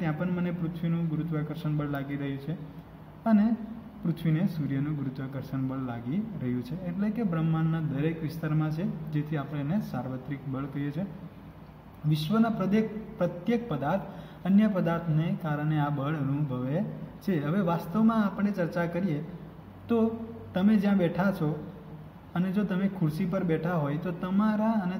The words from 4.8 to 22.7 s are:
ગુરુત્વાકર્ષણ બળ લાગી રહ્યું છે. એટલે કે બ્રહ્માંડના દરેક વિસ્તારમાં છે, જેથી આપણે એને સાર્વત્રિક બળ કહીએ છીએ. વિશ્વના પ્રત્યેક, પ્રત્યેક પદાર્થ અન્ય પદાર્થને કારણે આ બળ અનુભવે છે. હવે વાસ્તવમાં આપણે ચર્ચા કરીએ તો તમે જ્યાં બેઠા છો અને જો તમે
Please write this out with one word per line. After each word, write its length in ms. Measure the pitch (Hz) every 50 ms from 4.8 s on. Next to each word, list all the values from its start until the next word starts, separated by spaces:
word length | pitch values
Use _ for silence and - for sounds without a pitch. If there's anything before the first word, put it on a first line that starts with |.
| 143 151 156 143
ગુરુત્વાકર્ષણ 640 | 135 131 127 151 135 131 139 131 - - 143 135 131 131
બળ 180 | 131 135 131 123
લાગી 280 | 117 117 117 120 147 202 220 220 190 151
રહ્યું 220 | 127 123 123 123 120
છે. 120 | - 156 185 180 175
એટલે 180 | 175 196 202 214
કે 120 | 214 240 233
બ્રહ્માંડના 640 | 180 165 160 160 165 160 160 165 160 165 165 156 135 131
દરેક 240 | 135 147 165 165 - 160
વિસ્તારમાં 520 | 135 - - - 151 151 156 156 156 151
છે, 100 | 160 190 220 - - - - -
જેથી 240 | 151 147 - 160 143
આપણે 240 | 135 135 151 143 139 147
એને 100 | 190 214 - -
સાર્વત્રિક 500 | - 127 123 127 131 123 - - 143 135 - 139
બળ 160 | 131 131 139 135 143
કહીએ 180 | 143 143 143
છીએ. 140 | 131 160 202 196 - - - - - - - - - - - - - - - - - - -
વિશ્વના 520 | 151 156 151 - - 208 226 233 226 - -
પ્રત્યેક, 320 | 190 185 208 220 220 - - - - - - -
પ્રત્યેક 460 | 180 165 - - - 233 240 226 233 -
પદાર્થ 360 | 160 135 135 147 185 202 - - - - - - - - -
અન્ય 220 | 180 196 208 220 214
પદાર્થને 600 | 196 180 165 170 170 170 170 170 151 156 165 175 - -
કારણે 380 | - 156 147 147 147 156 156 151
આ 100 | 143 147
બળ 320 | 147 131 135 147 160 151 135
અનુભવે 540 | 135 139 147 151 135 127 123 123 131 143 180 220 - - - - - - - -
છે. 100 | 208 185 151 143
હવે 160 | 147 170 208
વાસ્તવમાં 600 | 185 170 170 165 - - - 220 220 226 226 220 208
આપણે 260 | 196 185 - 196 202
ચર્ચા 360 | 202 185 170 160 - 175 170 170
કરીએ 340 | - - 196 180 147 156 160 - - - - - - - - - - - - -
તો 80 | 233 226 220 226 - - - - - - - - -
તમે 220 | 180 190 214 220 202 185
જ્યાં 140 | 202 202 190
બેઠા 340 | 175 160 - 170 190 196
છો 160 | 180 - 160 151 151 - - - - - - - - - - - - - - - -
અને 120 | 170 180 190
જો 100 | 180 208 202
તમે 220 | 170